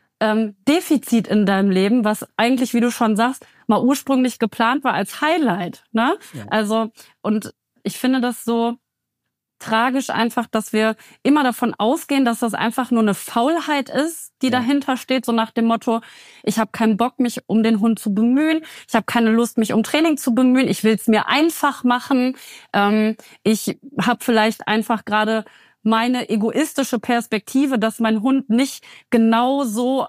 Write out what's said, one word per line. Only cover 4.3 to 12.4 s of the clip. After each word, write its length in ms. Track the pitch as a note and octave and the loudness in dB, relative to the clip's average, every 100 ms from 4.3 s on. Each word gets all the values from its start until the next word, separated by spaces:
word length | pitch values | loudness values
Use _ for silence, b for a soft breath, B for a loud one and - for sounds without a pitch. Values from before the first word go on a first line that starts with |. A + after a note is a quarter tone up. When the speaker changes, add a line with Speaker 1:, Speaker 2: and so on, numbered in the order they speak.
| - | -2
Speaker 1:
geplant 460 | A3 - A3+ C#4 | -4 0 0 0
war 100 | C4+ | 0
als 260 | F#3+ G3+ - | -2 -4 -2
Highlight, 600 | D4+ F4 C4 F3+ F3 - _ | 0 2 0 0 -4 -10 _
ne? 260 | A3 B3 G#4+ - | -2 0 -2 -8
Speaker 2:
Ja. 100 | - G3+ | -14 -4
Speaker 1:
Also, 420 | G#3+ G#3 A3 A3 - B B | -2 0 -2 -4 -8 B B
und 320 | - G#3+ - - _ _ | -4 -4 -6 -16 _ _
ich 140 | G3 - | -10 -4
finde 240 | B3+ C4 | -2 0
das 220 | B3 A#3 - | -2 -4 -4
so 300 | A#3 A#3 A#3+ _ _ _ _ _ _ _ - | -2 -2 -6 _ _ _ _ _ _ _ -14
tragisch 500 | - A3 B3 C4 - | -2 0 0 -2 -2
einfach, 380 | - A#3 A#3+ A3+ | -2 -2 -2 -4
dass 260 | A3 - | -4 -2
wir 220 | G#3+ A3 A3 B B | 0 0 -2 B B
immer 200 | - D4+ | 2 2
davon 300 | C4 A3+ G#3+ - | 2 0 -4 0
ausgehen, 460 | G#3+ D#4+ - C#4 B3 | 0 -2 0 0 0
dass 140 | |
das 140 | A3+ | 0